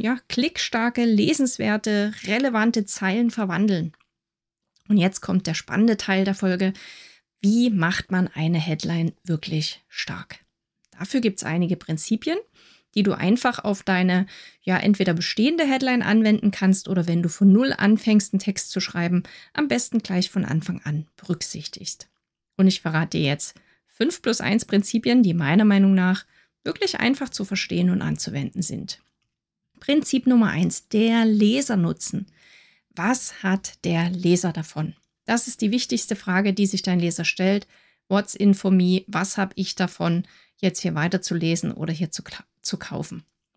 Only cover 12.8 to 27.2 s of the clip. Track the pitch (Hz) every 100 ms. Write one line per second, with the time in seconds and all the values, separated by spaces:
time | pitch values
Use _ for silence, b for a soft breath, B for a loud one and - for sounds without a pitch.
12.8 | b 214 196 - 175 240 254 240 208 196
13.8 | - 185 185 180 190 B B B - 185
14.8 | - 202 185 165 175 - 247 339 294 262
15.8 | 262 247 - 214 214 214 208 196 190 190
16.8 | - 185 170 170 170 - 196 196 269 -
17.8 | 196 214 - 214 - 190 - 196 - -
18.8 | - 175 170 175 B B B - 294 247
19.8 | - 226 - 185 196 196 - 156 156 180
20.8 | - 147 156 _ - 170 - 165 151 -
21.8 | - - - _ _ _ _ - 190 185
22.8 | 165 160 160 165 147 147 - b b b
23.8 | _ - 254 - - 226 - 220 - 202
24.8 | 208 226 240 247 208 170 143 175 214 196
25.8 | 196 190 180 190 - b b _ - -
26.8 | 381 - 233 269